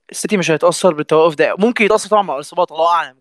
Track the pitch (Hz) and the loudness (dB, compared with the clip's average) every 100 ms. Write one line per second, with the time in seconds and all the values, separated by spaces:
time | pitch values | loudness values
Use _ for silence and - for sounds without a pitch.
0 | _ - - 208 160 151 175 160 185 151 | _ -10 -2 -2 0 2 2 2 0 0
1 | 151 156 165 147 139 135 220 240 208 214 | 0 2 2 0 -6 0 -2 0 0 0
2 | 190 208 185 135 151 175 175 151 165 170 | 0 0 0 -6 -8 -4 -4 0 0 0
3 | 143 131 | -4 _